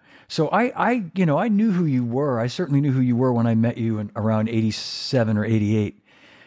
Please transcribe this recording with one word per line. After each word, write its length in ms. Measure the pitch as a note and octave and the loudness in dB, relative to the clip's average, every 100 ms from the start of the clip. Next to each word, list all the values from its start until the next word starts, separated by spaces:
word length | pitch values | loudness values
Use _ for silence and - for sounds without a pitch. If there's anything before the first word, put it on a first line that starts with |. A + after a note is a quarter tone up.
| _ - - | _ -20 -8
So 200 | - D#3 | -4 0
I, 220 | F#3+ A#3+ - G#3 | 0 0 0 0
I, 200 | B3 E3+ | 0 -4
you 120 | F#3+ E3+ | 0 0
know, 120 | D3 | 2
I 100 | A3+ | 0
knew 220 | G3+ A3+ | 2 2
who 140 | F3+ D#3+ | 2 2
you 180 | B2+ | 0
were. 360 | A#2+ B2 D3 A#2+ | 0 -2 0 0
I 80 | B2 | -2
certainly 340 | - F3+ C#3 | -4 0 0
knew 100 | D3 | 2
who 100 | C3 | 2
you 140 | B2+ A#2+ | 2 2
were 160 | C3 | 2
when 140 | A#2 A#2 | 2 2
I 80 | |
met 240 | A2+ A#2 A#2 | 2 0 0
you 220 | A2+ G#2+ | -2 -4
in 120 | G#2 A2+ | -6 -4
around 340 | G#2+ A2 A2 | 0 0 0
eighty-seven 880 | A2+ A2 - - - - C3 A2 G#2 | 0 0 -2 -8 -10 -2 0 0 0
or 80 | G#2+ | 0
eighty-eight, 580 | A2 G#2 A2 G#2 - _ _ - - | 0 2 0 -2 -6 _ _ -20 -20